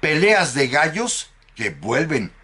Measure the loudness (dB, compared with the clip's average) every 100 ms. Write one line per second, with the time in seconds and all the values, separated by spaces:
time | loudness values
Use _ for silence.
0 | 0 2 4 4 2 0 0 2 0 0
1 | -6 -6 -10 _ _ -8 -8 -6 -2 -2
2 | 0 -2 -4 -10